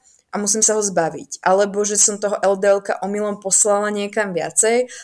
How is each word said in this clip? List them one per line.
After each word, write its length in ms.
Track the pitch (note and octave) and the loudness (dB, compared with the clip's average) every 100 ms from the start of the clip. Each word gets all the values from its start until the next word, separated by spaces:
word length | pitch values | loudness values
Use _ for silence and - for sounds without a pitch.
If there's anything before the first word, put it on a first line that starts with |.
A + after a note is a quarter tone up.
| _ _ _ | _ _ _
a 80 | F#3+ | -6
musím 240 | G3+ A3 | -2 0
sa 140 | A3 G#3+ | 2 0
ho 40 | G3+ | 0
zbaviť? 580 | F3+ D#3+ D3+ - - | 0 -2 -4 -12 -4
Alebo 400 | F3+ F#3+ G3+ G3 | 2 4 4 0
že 160 | G#3 G#3 | -2 2
som 220 | - G3+ | 0 0
toho 180 | G#3 - | -2 0
L 160 | F#3+ G3 | 0 2
D 160 | G3+ | 4
L-ka 320 | G3+ G3 - | 2 2 -4
omylom 400 | F#3+ G#3 G#3 G3+ | -4 -2 -4 -4
poslala 480 | F#3+ F#3 G#3+ G3+ G#3 | -2 0 2 2 0
niekam 400 | G#3 G3+ A3 G3+ | -2 -4 -4 -4
viacej 560 | E3+ D3+ - A3 A#3+ B3 - | -2 -4 0 0 0 -2 -8